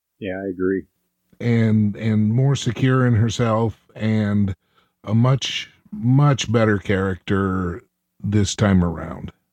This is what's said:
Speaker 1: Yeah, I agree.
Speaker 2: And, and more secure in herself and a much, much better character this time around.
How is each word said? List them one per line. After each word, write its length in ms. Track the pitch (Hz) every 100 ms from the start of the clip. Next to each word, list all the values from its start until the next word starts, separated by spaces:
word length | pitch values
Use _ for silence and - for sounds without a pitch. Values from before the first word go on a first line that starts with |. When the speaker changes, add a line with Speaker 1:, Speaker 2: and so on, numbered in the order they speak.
| _ -
Speaker 1:
Yeah, 220 | 101 92
I 60 | 98
agree. 340 | 90 92 95 - _ _ _ _ -
Speaker 2:
And, 560 | 120 117 113 107 104 98
and 380 | 113 107 107
more 220 | 117 135 131
secure 500 | - 107 131 131 123
in 100 | 110
herself 720 | 113 101 117 113 113 - _ -
and 600 | 110 110 104 104 98 92 _ _ _ _
a 100 | -
much, 560 | 110 123 135 - - - _ -
much 600 | 107 117 135 147 135 -
better 260 | 117 110 101
character 1040 | - 95 98 92 - 98 98 92 90 85 - _ _ _
this 360 | 101 104 98 -
time 280 | 104 92
around. 480 | 87 80 - - 87 - _